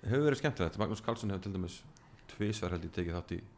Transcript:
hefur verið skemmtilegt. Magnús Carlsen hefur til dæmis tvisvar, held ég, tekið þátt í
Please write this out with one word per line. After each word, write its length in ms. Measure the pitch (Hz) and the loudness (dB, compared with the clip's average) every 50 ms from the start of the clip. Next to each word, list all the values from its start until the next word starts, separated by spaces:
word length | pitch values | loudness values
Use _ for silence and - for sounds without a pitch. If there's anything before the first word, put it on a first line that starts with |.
| - | 2
hefur 240 | 104 110 135 147 | 2 4 6 6
verið 140 | 151 139 131 - | 6 4 4 2
skemmtilegt. 380 | 151 - - 92 82 - 104 104 | 0 2 2 0 0 2 0 0
Magnús 200 | - 110 104 - | 0 0 -2 -2
Carlsen 240 | - 117 117 - 107 | -2 -2 0 0 -2
hefur 140 | 98 95 92 | -2 -2 -2
til 80 | 104 98 | -2 -2
dæmis 240 | 92 90 82 - - - - - - - - - - - - - | -2 -2 -4 -6 -10 -18 -20 -20 -20 -20 -20 -20 -20 -20 -20 -4
tvisvar, 420 | - 104 104 101 104 - 90 87 | -2 0 0 0 0 -2 -2 -2
held 140 | 87 82 82 | -2 -4 -4
ég, 60 | - | -2
tekið 180 | - 90 85 82 | -2 -2 0 0
þátt 200 | 87 82 - 87 | -4 -4 -4 -6
í 60 | 87 - - - | -6 -6 -10 -20